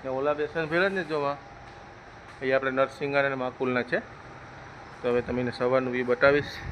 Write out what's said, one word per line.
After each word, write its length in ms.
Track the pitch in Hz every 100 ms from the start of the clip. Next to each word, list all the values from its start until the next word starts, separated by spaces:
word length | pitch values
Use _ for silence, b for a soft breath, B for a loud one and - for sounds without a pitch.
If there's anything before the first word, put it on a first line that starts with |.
ને 40 | 131
ઓલા 260 | 131 143
બેસન 320 | 147 147 165 156
ભેળા 220 | 165 196
જ 40 |
ને 120 | 190
જો 200 | 156 156
આ, 120 | 143 143 - - - - - - - - - -
એ 100 | 131
આપણે 180 | 135 135
નરસિંગા 500 | 131 135 - 143 143
અને 140 | 139
માકુલના 480 | 135 127 123 127 123
છે. 160 | 113 185 - - - - - - - - - -
તો 60 | 123
હવે 120 | 123
તમને 300 | 117 123 123
સવારનું 420 | - 123 131 127
વ્યૂ 120 | 123
બતાવીશ. 400 | 123 123 139 143 139 - -